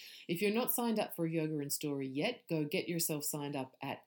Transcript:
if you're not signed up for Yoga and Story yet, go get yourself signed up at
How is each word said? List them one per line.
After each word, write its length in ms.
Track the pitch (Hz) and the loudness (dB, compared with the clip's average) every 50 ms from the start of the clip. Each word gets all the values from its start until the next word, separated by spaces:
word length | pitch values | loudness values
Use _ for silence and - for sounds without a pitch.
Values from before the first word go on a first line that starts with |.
| - - - - - | -16 -16 -18 -10 -6
if 140 | - 185 165 | -4 -2 2
you're 80 | 208 202 | 2 2
not 240 | 208 233 254 - - | 4 2 2 2 2
signed 240 | 247 240 233 226 | 2 2 2 2
up 180 | 208 - - - | 2 0 0 -2
for 120 | - 165 | -2 0
Yoga 320 | 165 160 165 156 156 156 147 | 0 2 2 2 2 0 0
and 120 | 143 143 | -2 -2
Story 360 | - - - 147 143 139 135 | -2 -2 0 0 0 0 -2
yet, 340 | 131 131 143 170 240 254 - - - | -2 0 2 2 0 0 -2 -4 -2
go 140 | 165 156 151 | 0 0 0
get 260 | 147 190 175 - 165 | 0 0 -2 0 0
yourself 360 | 175 165 - - 156 147 - | 0 0 2 0 0 0 -2
signed 300 | - - 151 143 143 143 | -2 -2 -2 -2 -2 -2
up 180 | 139 - - - - 139 | -2 -4 -6 -8 -8 -6
at 180 | 139 - - - | -6 -6 -6 -6